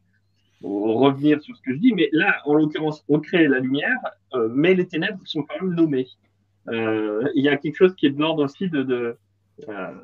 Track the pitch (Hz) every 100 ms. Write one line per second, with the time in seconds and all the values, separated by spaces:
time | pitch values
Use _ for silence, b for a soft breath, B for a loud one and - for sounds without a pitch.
0 | _ _ _ _ _ _ - 101 110 113
1 | 139 135 147 147 - 120 131 131 247 196
2 | 156 - 202 - 147 151 151 151 156 151
3 | - 151 156 180 156 127 131 139 190 247
4 | - - - 127 113 127 170 185 180 156
5 | 190 196 - 160 151 151 185 170 160 131
6 | 127 _ _ _ _ _ - 113 113 110
7 | 107 107 135 143 143 143 165 - 185 185
8 | 147 135 160 160 139 - 190 151 131 123
9 | 117 117 _ _ _ - - 101 90 92